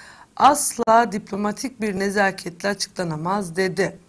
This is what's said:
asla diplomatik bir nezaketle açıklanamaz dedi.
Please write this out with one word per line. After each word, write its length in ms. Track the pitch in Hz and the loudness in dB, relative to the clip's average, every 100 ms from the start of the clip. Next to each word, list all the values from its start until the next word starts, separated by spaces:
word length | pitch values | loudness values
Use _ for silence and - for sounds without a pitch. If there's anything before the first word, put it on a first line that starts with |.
| - - - - | -20 -20 -20 4
asla 760 | 247 285 - - 233 226 240 | 4 6 0 -2 4 6 4
diplomatik 680 | 208 - 196 208 208 269 - | -2 -6 -4 -4 -4 -8 -6
bir 180 | 214 190 | -4 -2
nezaketle 680 | 196 202 196 190 180 175 202 | -2 2 0 0 -10 -6 -6
açıklanamaz 880 | 202 - - 175 151 170 208 180 165 | -4 -6 -6 -6 -4 -4 -4 -4 -2
dedi. 440 | 190 175 175 - | -2 0 -2 -4